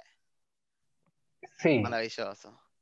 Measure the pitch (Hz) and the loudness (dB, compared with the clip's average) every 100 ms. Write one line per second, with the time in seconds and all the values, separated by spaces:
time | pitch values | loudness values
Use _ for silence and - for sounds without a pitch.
0 | - _ _ _ _ _ _ _ _ _ | -18 _ _ _ _ _ _ _ _ _
1 | _ _ _ _ - - 170 135 113 117 | _ _ _ _ -20 0 4 4 2 -2
2 | 113 - 101 101 - 110 _ _ | -4 -6 -8 -8 -18 -20 _ _